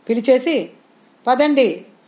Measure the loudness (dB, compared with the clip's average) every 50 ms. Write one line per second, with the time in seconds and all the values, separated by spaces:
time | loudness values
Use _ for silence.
0 | _ -6 -4 -2 2 2 2 2 2 -2 -2 -4 -6 -8 -14 _ _ _ _ _
1 | _ _ _ _ _ -2 0 0 0 0 2 2 2 0 -2 -6 -12 -20 -20 _
2 | _